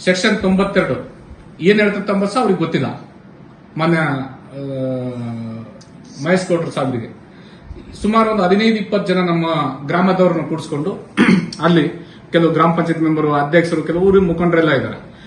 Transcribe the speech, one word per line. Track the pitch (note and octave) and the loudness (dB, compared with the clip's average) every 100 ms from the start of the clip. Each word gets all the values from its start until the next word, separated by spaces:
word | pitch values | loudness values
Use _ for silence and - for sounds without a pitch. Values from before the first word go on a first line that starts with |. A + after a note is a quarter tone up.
ಸೆಕ್ಷನ್ | F3+ F3+ G#3+ G3+ | -2 0 0 0
ತೊಂಬತ್ತೆರಡು | F#3+ F#3+ G3 F#3 - - - - - - - - | 2 2 2 0 0 -4 -8 -18 -20 -20 -20 -2
ಏನ್ | E3+ G#3 | 2 4
ಹೇಳ್ತಂತ | G3+ G3 G3+ G3 | 2 0 -2 -2
ಸಹ | G3+ C4 | 0 0
ಅವ್ರಿಗೆ | G#3+ E3+ | 0 0
ಗೊತ್ತಿಲ್ಲ. | E3 D3+ A#2+ A2+ - - - - - - - D3 | 0 -2 -4 -6 -16 -20 -20 -20 -20 -20 -14 -2
ಮಾನ್ಯ, | E3 E3 | 0 2
ಆ, | D3 C3+ C3 - - C#3 C#3 C3+ C3 B2+ B2+ B2 A#2 A2+ A2+ A2+ A2+ - - - - - | 0 -4 -6 -14 -18 -12 -8 -6 -4 -4 -6 -8 -8 -8 -10 -12 -14 -18 -20 -20 -20 -6
ಮಹೇಶ್ | D#3 F3+ - | 0 0 2
ಗೌಡ್ರು | E3+ C#3 | -2 -2
ಸಾಹೇಬ್ರಿಗೆ | C#3+ C3 A#2 G#2+ - - - - - - - - - | -4 -4 -4 -8 -14 -20 -20 -20 -20 -20 -18 -18 -4
ಸುಮಾರು | G3+ A3+ A3 | 0 2 2
ಒಂದು | G#3 | 2
ಹದಿನೈದು | F3+ G3+ A3+ G#3+ | 2 4 4 0
ಇಪ್ಪತ್ತು | F#3+ G3+ E3+ | -2 -2 0
ಜನ | F3+ | 0
ನಮ್ಮ | F3 E3+ E3 D#3 C3+ C3+ C#3+ | 0 0 0 -2 -4 -6 -4
ಗ್ರಾಮದವ್ರನ್ನ | E3+ F#3+ F3+ F3+ D#3+ | 0 2 2 2 0
ಕೂಡಿಸ್ಕೊಂಡು | C3+ D#3 - D3 F3 A3+ - - - | -4 -8 -6 -6 -4 -8 -6 2 4
<clears throat> | F3 - - | 4 0 -2
ಅಲ್ಲಿ | E3 E3+ - - - - - | 2 4 2 -4 -14 -20 -2
ಕೆಲವು | E3+ D#3+ | 2 2
ಗ್ರಾಮ | D#3+ E3+ | 4 2
ಪಂಚಾಯತ್ | E3+ E3 D#3 | 2 0 0
ಮೆಂಬರು, | D#3+ D#3 D3+ | 0 0 0
ಅಧ್ಯಕ್ಷರು, | D3 D3 E3+ E3 D#3 | 0 2 2 2 -2
ಕೆಲವು | D#3+ E3+ | -2 2
ಊರಿನ | F#3+ F#3+ F3 | 4 4 4
ಮುಖಂಡರೆಲ್ಲ | E3 F3 E3 D#3 | 2 2 2 2
ಇದ್ದಾರೆ. | C3 A2 G2+ - - | 0 -2 -8 -16 -20